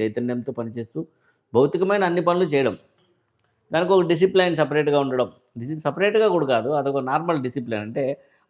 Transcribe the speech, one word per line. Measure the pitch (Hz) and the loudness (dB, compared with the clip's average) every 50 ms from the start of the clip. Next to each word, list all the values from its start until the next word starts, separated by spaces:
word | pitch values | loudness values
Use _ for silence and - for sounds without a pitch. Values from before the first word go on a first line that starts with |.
చైతన్యంతో | 110 110 107 120 120 123 123 123 113 - | -4 -4 -2 -4 -4 -4 -4 -6 -6 -8
పనిచేస్తూ | 120 120 113 113 107 120 113 - _ 156 165 - _ _ _ _ _ _ _ _ - | -8 -8 -8 -8 -8 -10 -12 -10 _ -10 -10 -10 _ _ _ _ _ _ _ _ 2
భౌతికమైన | 117 135 147 - 170 190 190 202 202 190 | 4 4 4 2 0 0 0 2 2 2
అన్ని | 175 170 180 | 0 0 0
పనులు | 165 175 175 180 185 | 2 2 2 2 0
చేయడం. | 156 143 139 135 117 92 - _ _ _ _ _ _ _ _ _ _ _ _ _ _ _ _ _ _ | 0 0 0 0 0 -2 -4 _ _ _ _ _ _ _ _ _ _ _ _ _ _ _ _ _ _
దానికి | 156 160 165 165 | -2 -2 2 4
ఒక | 196 185 175 165 | 4 2 4 2
డిసిప్లిన్ | 175 156 190 190 185 185 185 175 165 | 2 2 2 4 4 2 2 2 2
సపరేట్గా | 151 151 135 147 151 147 147 143 143 | 0 0 0 2 0 2 2 2 2
ఉండడం. | 139 131 127 127 120 98 - _ _ _ _ 120 | 2 0 0 -2 -2 -2 -4 _ _ _ _ -12
డిసి-, | 117 139 156 156 | -10 -10 -10 -6
సపరేట్గా | - 147 139 165 190 208 208 220 220 208 | -6 -6 -2 0 0 2 2 2 2 4
కూడా | 180 170 151 | 2 2 2
కాదు, | 131 127 113 110 135 | 2 0 0 0 0
అదొక | 151 147 131 139 135 139 | -2 0 0 0 -2 -2
నార్మల్ | 127 127 139 156 170 170 165 147 | -2 -2 -2 -2 0 -2 -2 -2
డిసిప్లిన్. | 127 127 - 139 120 117 117 107 | -2 -4 -6 -8 -6 -6 -6 -6
అంటే, | 104 107 120 139 139 131 139 - _ _ _ _ _ | -6 -6 -6 -4 -4 -4 -6 -8 _ _ _ _ _